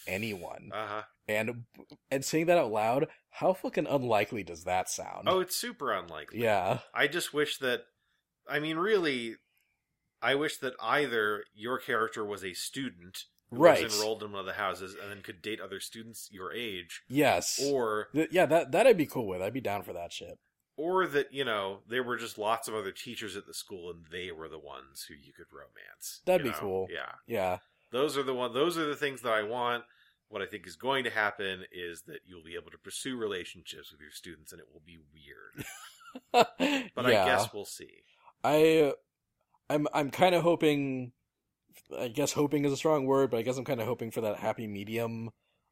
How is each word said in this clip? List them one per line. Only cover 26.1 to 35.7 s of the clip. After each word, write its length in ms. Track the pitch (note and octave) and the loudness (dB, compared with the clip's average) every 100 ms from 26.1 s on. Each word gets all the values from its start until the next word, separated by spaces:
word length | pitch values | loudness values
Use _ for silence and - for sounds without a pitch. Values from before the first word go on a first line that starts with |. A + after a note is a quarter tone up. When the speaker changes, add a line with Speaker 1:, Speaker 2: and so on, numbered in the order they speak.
| - | -8
Speaker 1:
That'd 200 | - F#3 | 2 2
Speaker 2:
you 60 | C3+ | 2
Speaker 1:
be 60 | D2+ | -4
Speaker 2:
know? 40 | |
Speaker 1:
cool. 280 | G2+ F#2+ F#2 | -2 -2 -2
Speaker 2:
Yeah. 220 | E2+ B1+ - - | -6 -10 -12 -6
Speaker 1:
Yeah. 300 | A2+ F#2 F2+ _ _ _ | -2 0 -2 _ _ _
Speaker 2:
Those 240 | A#2+ D3+ C#3 | -2 0 0
are 60 | |
the 100 | C3 | -2
one, 180 | B2+ B2 | -2 -2
those 220 | A#2 E3 E3 | 0 0 0
are 80 | D3+ | -2
the 100 | C#3 | -2
things 260 | D3 C3 | -4 -2
that 100 | A#2+ | 0
I 120 | A2 | 0
want. 400 | G#2 B2 B2 A#2+ - _ _ _ _ | 0 -2 0 -2 -6 _ _ _ _
What 140 | G#2 | -8
I 40 | F#2 | -6
think 200 | G#2 F2+ | -8 -12
is 80 | |
going 300 | E2+ B2+ C3+ | -8 -2 0
to 60 | A#2+ | 0
happen 540 | G#2+ G#2 - G2 F#2+ F#2 | 0 0 0 -6 -6 -10
is 320 | F2+ F2 E2 - | -10 -10 -10 -14
that 140 | E2+ - | -18 -16
you'll 160 | F2+ | -20
be 140 | D#2+ E2+ | -14 -14
able 160 | D#2+ | -14
to 60 | - | -18
pursue 380 | - - C#3+ B2+ | -12 -10 -8 -4
relationships 760 | G#2+ F#2+ E2 F#2 D#2+ D#2+ D2 | -4 -4 -8 -14 -16 -16 -16
with 80 | D2+ | -20
your 100 | D2+ | -20
students 400 | - F#2 D#2 D#2 | -18 -16 -18 -18
and 100 | F2 | -20
it 60 | C2 | -20
will 100 | D2+ | -20
be 140 | D#2 E2 D2+ | -20 -20 -20
weird. 520 | D#2 C#2+ A#1+ G1+ G1+ - | -20 -20 -20 -20 -14 -14